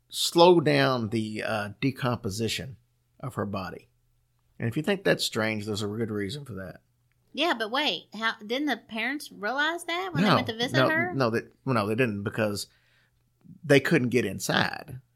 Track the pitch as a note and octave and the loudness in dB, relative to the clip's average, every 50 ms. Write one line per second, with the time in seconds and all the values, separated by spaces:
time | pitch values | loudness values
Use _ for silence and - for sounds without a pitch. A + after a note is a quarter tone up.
0 | _ _ - - - - - E3 E3+ F3+ F3+ E3+ C#3+ D3 D3 C#3 C#3 C3+ C3 B2 | _ _ -6 -2 -2 2 6 8 8 10 10 8 6 4 4 4 4 4 2 0
1 | A2+ G2+ A2+ A2+ A2 G#2+ G#2+ G#2+ G2+ - A2 G#2+ G#2 G2+ G2+ - - C#3 C3 - | -2 -2 -2 -2 -2 -2 -4 -6 -4 -4 -4 -4 -4 -6 -6 -4 -2 -2 -2 -2
2 | - B2 A#2+ A2+ - - F#2 G#2+ A2+ G#2+ - - E2 - - - _ _ _ _ | -2 -2 -2 -2 -4 -6 -4 -2 -2 -2 -2 -4 -6 -10 -14 -16 _ _ _ _
3 | _ _ _ _ - C3+ - - G2 G2+ G2 G2 F#2 F2 D#2+ - - _ _ _ | _ _ _ _ -12 -10 -6 -6 -6 -6 -6 -6 -8 -8 -10 -14 -16 _ _ _
4 | _ _ _ _ _ _ _ _ _ _ _ - - A#2 A#2 D#3 D#3 F#3+ G3+ F#3+ | _ _ _ _ _ _ _ _ _ _ _ -6 -6 -4 -4 -2 -2 -2 -2 0
5 | - - - - - - - A#2 A2 A2 A2 G#2+ G2+ G#2+ G#2+ G2 A2 G2+ G#2 A2 | 2 2 2 2 0 -4 -2 -2 -2 -2 -2 -4 -4 -4 -4 -4 -4 -4 -4 -4
6 | A#2 A2 G#2+ G#2 G2+ F#2+ A#2 D3 C#3+ - G2 F#2+ F#2+ E2+ D#2 - _ _ _ _ | -4 -4 -4 -4 -4 -6 -8 -10 -12 -12 -12 -12 -12 -14 -14 -18 _ _ _ _
7 | _ _ _ _ _ _ - - D4 F4 D#4 A3+ A3+ G#3 A3+ C#4 D4+ C4+ F#3 D#3 | _ _ _ _ _ _ -6 -2 -2 0 0 -2 -4 -4 -2 -2 -2 -2 -2 -4
8 | - _ - G#3 A3+ A3+ A3 - G#3+ G#3 A#3 C4+ D4+ D4 A#3+ - - - G#3+ A3 | -6 _ -10 -6 -4 -4 -4 -6 -6 -6 -4 -4 -2 -2 -4 -4 -6 -8 -8 -6
9 | A3 B3 C#4 D4 - - F#3+ F#3 G3 G#3 B3 C#4 D4 D#4 E4+ F4 - - E4 F4 | -4 -4 -6 -6 -10 -14 -12 -8 -6 -4 -2 -2 -2 -2 -2 -4 -6 -6 -6 -4
10 | F#4+ F#4+ E4+ D#3 F#3+ G#3 D#3+ A#2 - - A3+ - A#3 C4 A#2 C3+ C3 - D#4 D#4+ | -4 -2 0 2 4 4 4 4 2 0 -4 -4 -4 0 2 2 4 4 4 2
11 | E4+ F4+ F4 C3+ C3 A2+ A2 A2+ - - - _ - C3+ C3 A2+ G2+ G2+ A2 A2 | 0 0 0 0 2 2 2 0 -2 -6 -10 _ -4 0 0 2 2 2 2 2
12 | C3+ A#2 G#2 G2+ G2+ G#2+ - - A2 G#2+ G#2 F#2+ - - _ _ _ _ _ _ | 2 0 0 -2 -4 -4 -2 0 0 0 0 -2 -6 -10 _ _ _ _ _ _
13 | _ _ _ _ _ _ _ _ _ - - - - C#3+ C#3+ C#3 C#3 - E3+ D3 | _ _ _ _ _ _ _ _ _ -20 -20 -6 2 4 6 6 6 6 4 2
14 | B2 B2 A2 B2 A2 G2+ F#2+ - - - - A2+ A2 - - - - - B2 B2+ | 2 2 2 2 0 0 -2 -4 -4 0 0 2 2 0 -2 -6 -10 -12 -16 -16
15 | - _ _ | -16 _ _